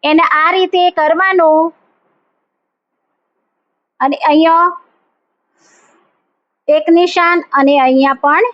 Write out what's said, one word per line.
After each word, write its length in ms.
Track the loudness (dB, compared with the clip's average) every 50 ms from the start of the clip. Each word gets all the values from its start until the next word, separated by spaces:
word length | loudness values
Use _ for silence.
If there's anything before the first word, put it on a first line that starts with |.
| -2 0
એને 140 | 0 0 0 0 0 0
આ 100 | 0 0 0
રીતે 260 | -2 -2 -2 0 0 0 0 0 0
કરવાનું 720 | 0 0 0 0 0 0 0 2 2 2 2 2 0 -2 -6 _ _ _ _ _ _ _ _ _ _ _ _ _ _ _ _ _ _ _ _ _ _ _ _ _ _ _ _ _ _ _ _ _ _ _ _ _ _ _ _ _ _ _ _ _ -4
અને 120 | -4 -4 -2 -2 0
અહીંયા 360 | 2 2 2 2 2 2 0 0 -4 -8 _ _ _ _ _ _ _ _ _ _ _ _ _ _ _ _ _ _ _ _ _ _ _ _ _ _ _ _ _ _ _ _ _ _ _ _ _ -4 -4
એક 100 | -2 0 0 0 2
નિશાન 400 | 0 0 -2 -2 -2 0 -2 -2 -4 _ -4 0
અને 120 | 0 2 2 2 0
અહીંયા 340 | 2 2 2 0 0 -2 -2 -2
પણ 180 | 0 0 0 0 -2